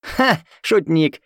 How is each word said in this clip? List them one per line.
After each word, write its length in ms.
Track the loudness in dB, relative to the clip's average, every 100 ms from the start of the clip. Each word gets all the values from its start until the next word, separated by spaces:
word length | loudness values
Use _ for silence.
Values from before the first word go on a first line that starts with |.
Ха, 400 | -12 -2 0 0 _ _
шутник! 580 | 0 0 2 0 0 -2